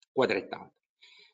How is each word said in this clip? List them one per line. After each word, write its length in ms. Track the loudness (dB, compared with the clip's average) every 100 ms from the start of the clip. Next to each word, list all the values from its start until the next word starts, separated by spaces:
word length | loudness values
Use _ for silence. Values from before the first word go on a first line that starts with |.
| _
quadrettate. 640 | 0 2 0 -4 -10 -14 _ _ _ -20 -20 -20